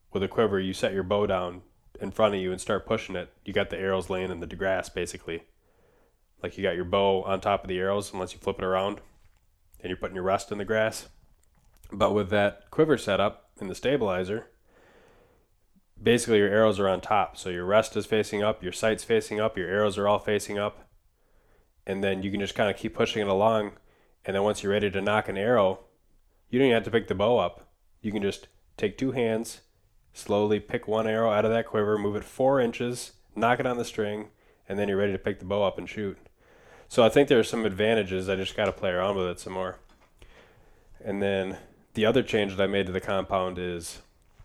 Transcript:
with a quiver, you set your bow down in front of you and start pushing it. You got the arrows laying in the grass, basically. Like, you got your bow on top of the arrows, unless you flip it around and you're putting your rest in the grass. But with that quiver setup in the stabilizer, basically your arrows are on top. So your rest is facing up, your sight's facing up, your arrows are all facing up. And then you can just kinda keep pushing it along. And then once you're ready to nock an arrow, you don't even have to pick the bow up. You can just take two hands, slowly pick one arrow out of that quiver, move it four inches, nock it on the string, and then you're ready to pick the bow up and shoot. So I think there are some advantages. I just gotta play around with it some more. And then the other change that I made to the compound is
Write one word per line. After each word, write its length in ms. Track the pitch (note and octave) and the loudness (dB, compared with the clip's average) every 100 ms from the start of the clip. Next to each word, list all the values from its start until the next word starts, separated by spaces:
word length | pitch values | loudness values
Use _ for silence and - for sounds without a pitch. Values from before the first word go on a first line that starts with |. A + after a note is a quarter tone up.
| _ | _
with 120 | G2 | -4
a 40 | G2 | -2
quiver, 320 | - G#2+ G2 | 2 2 2
you 140 | F#2+ | -2
set 200 | F2+ A2 | -2 -2
your 100 | F#2+ | -2
bow 220 | F#2 G#2 G2+ | 0 0 2
down 360 | F#2 F2+ F2+ - _ _ - | 0 -2 -8 -20 _ _ -10
in 100 | G2+ | -8
front 240 | G#2 G#2+ G2 | 2 2 2
of 60 | |
you 100 | F#2 | -4
and 80 | F#2 | -4
start 260 | - F#2+ - | -4 -4 -2
pushing 300 | A2+ - F2+ | -4 -4 -8
it. 160 | E2+ _ - | -10 _ -4
You 80 | |
got 160 | G2+ G2 | -2 -2
the 100 | E2+ | -2
arrows 300 | F#2+ F#2+ F2+ | 0 0 -2
laying 220 | F#2 F#2+ | -4 -2
in 80 | F2 | -6
the 60 | E2+ | -8
grass, 420 | F2 F#2+ F#2 - | -4 0 0 -2
basically. 540 | F#2 F2 - - E2 - _ _ _ _ _ _ _ _ - | -6 -6 -8 -10 -10 -12 _ _ _ _ _ _ _ _ -12
Like, 140 | F#2 - | -12 -4
you 80 | |
got 120 | F#2+ F2 | -4 -2
your 100 | F2+ | 0
bow 380 | G2+ G2 F#2+ | 2 4 2
on 180 | G2 F#2+ | 0 -2
top 220 | G#2 G2 | 0 -2
of 40 | F#2+ | -2
the 120 | F#2 | -2
arrows, 340 | F#2+ G2+ G2+ | 0 -2 -4
unless 200 | F#2+ F2+ | -8 -8
you 60 | - | -6
flip 200 | G2 F#2+ | -6 -4
it 40 | |
around 380 | F#2 F#2+ G2 G#2 - - - _ _ _ _ - | 0 0 0 -4 -14 -20 -20 _ _ _ _ -14
and 100 | F2+ | -8
you're 80 | F2+ | -6
putting 180 | F2 F#2+ | -6 -4
your 80 | |
rest 280 | F#2 G2 - | 0 0 -2
in 80 | G#2 | -8
the 60 | G2+ | -2
grass. 440 | A2 A2 - - - _ _ _ _ _ _ - | 0 0 -4 -16 -20 _ _ _ _ _ _ -12
But 220 | G2 G2+ | 0 2
with 160 | G#2 F#2+ | 2 2
that 400 | G#2 G2+ - - | 2 2 0 -6
quiver 260 | - D#3 B2 | 0 2 2
setup 520 | - F#2+ G#2 - _ - | 2 2 0 -2 _ -12
in 80 | G2 | -10
the 80 | - | -4
stabilizer, 720 | - C#3+ G3+ F2+ F#2 A2 - _ _ _ _ _ - _ _ _ _ _ _ _ _ - | -2 0 0 -2 -2 -6 -8 _ _ _ _ _ -20 _ _ _ _ _ _ _ _ -2
basically 360 | G#2+ A#2+ A#2 G#2+ | 2 2 4 4
your 120 | G2+ | 6
arrows 300 | G#2 A2 G2 | 6 4 4
are 80 | G2 | 2
on 140 | F2+ | 2
top. 360 | - G#2+ F2+ - | 2 2 0 -4
So 120 | F#2 | -8
your 160 | F2+ F2+ | -4 4
rest 300 | G#2+ G#2+ G#2+ | 4 4 -4
is 100 | - | 0
facing 380 | A2 G#2 G#2 | 0 0 0
up, 200 | G#2+ A2 | -2 -2
your 80 | A#2 | -6
sight's 320 | - A2+ G2+ | -2 -2 -2
facing 360 | - A2 - G#2+ | 0 0 0 -2
up, 180 | A2 G2+ | -2 -2
your 100 | E2+ | -2
arrows 300 | G2+ G#2+ G2 | 0 0 2
are 100 | G2+ | 2
all 120 | G2+ | 2
facing 380 | - G2+ - G2+ | 0 -2 -2 -4
up. 320 | G#2 - - _ _ _ _ _ _ _ _ _ - | -4 -6 -20 _ _ _ _ _ _ _ _ _ -8
And 180 | F#2+ | -2
then 180 | G2 F#2+ | -2 -2
you 80 | G2 | -2
can 80 | G2+ | -4
just 160 | G2 - | -4 0
kinda 180 | G#2 | -2
keep 220 | - A2 - | -2 -6 -2
pushing 260 | A#2 A2 | -2 0
it 60 | G2+ | 0
along. 460 | F#2+ A2 A2 G#2 - _ _ _ _ - | 4 4 2 -2 -10 _ _ _ _ -4
And 100 | F#2+ | 0
then 80 | |
once 180 | G#2 G2+ | 0 0
you're 120 | G2 | 0
ready 180 | G2+ G2+ | 0 0
to 100 | F#2+ | 0
nock 280 | G2+ G#2+ G2+ | 0 0 0
an 80 | G2 | -2
arrow, 420 | A2 A#2+ F#2+ F#2 - _ _ _ _ _ - | 2 4 4 2 -10 _ _ _ _ _ -4
you 100 | B2 | 2
don't 80 | C3+ | 4
even 80 | A2+ | 2
have 80 | - | 2
to 60 | |
pick 160 | A2+ F#2+ | -2 0
the 80 | F#2+ | 0
bow 220 | A2 A#2+ | 4 4
up. 300 | F2 - - _ _ _ | 2 -4 -20 _ _ _
You 100 | G#2+ | -6
can 100 | G#2 | -2
just 260 | G2+ - - _ _ - | -2 -4 -14 _ _ -6
take 200 | G#2 - | -4 -2
two 140 | C3+ | -4
hands, 500 | A#2+ A2+ A2 A#2 - _ _ _ _ _ | 0 0 0 -4 -12 _ _ _ _ _
slowly 460 | - - G#2 G#2 G#2 | -14 0 2 2 0
pick 280 | - A#2+ - | -2 -8 -2
one 200 | A2 A2 | 0 0
arrow 240 | A2 A2+ | 2 2
out 140 | G#2 A2 | 4 4
of 60 | |
that 160 | A2+ A2+ | 2 0
quiver, 300 | A2 G#2 G#2+ | 0 2 2
move 180 | G#2 G#2 | 0 -4
it 80 | |
four 360 | - - C3 C#3 | -8 0 2 4
inches, 540 | A#2 - B2 B2 - - _ G#2+ | 0 -2 -6 -6 -12 -18 _ -2
nock 240 | A#2 A#2+ | 0 2
it 60 | B2 | 0
on 120 | A#2+ | -2
the 80 | A2+ | -4
string, 440 | - G#2 G#2+ G#2+ _ _ _ - | -4 -4 -4 -10 _ _ _ -8
and 100 | G2 | -2
then 100 | G2+ | 0
you're 100 | G2 | 0
ready 160 | G2+ | 0
to 60 | F#2+ | -2
pick 200 | G#2+ F#2+ | -4 -6
the 60 | F#2 | -4
bow 180 | G#2 | 0
up 140 | G2 - | 0 -2
and 120 | F2+ | -10
shoot. 280 | A2 G2 E2 - _ _ - - - - | -8 -8 -10 -20 _ _ -20 -20 -20 -2
So 140 | - | 4
I 60 | C3 | 6
think 180 | C#3+ C#3+ | 6 6
there 120 | A#2+ | 6
are 40 | |
some 220 | G#2+ A#2+ G#2+ | 4 0 -2
advantages. 640 | F#2+ G#2+ A2+ F#2 F#2 F#2 | 0 2 2 0 -2 -2
I 60 | F#2+ | -2
just 200 | F#2 - | -2 -2
gotta 160 | G2 | -2
play 200 | - G2 | 0 -2
around 260 | F2+ F#2+ G2 | 0 0 0
with 100 | F2+ | -2
it 120 | F2 | -4
some 120 | F#2+ | -8
more. 240 | F#2 F#2 - - _ _ _ - - - _ - - _ - | -6 -6 -8 -20 _ _ _ -20 -20 -20 _ -20 -20 _ -14
And 180 | G#2+ G2 | -8 -2
then 360 | G2+ G2 F#2+ F#2+ - _ _ G#2+ | 0 0 -2 -8 -18 _ _ 0
the 100 | G#2+ | 4
other 180 | B2 | 4
change 320 | - A2 G2 F#2+ | 2 0 0 0
that 80 | |
I 40 | G2 | 0
made 180 | G2 F#2 | 2 0
to 80 | |
the 80 | F#2 | -2
compound 580 | G#2+ G2 F2+ G2 F#2 F2+ | -2 -2 0 -2 -2 -4
is 420 | F2+ F2 E2 - - _ _ _ | -6 -6 -10 -16 -20 _ _ _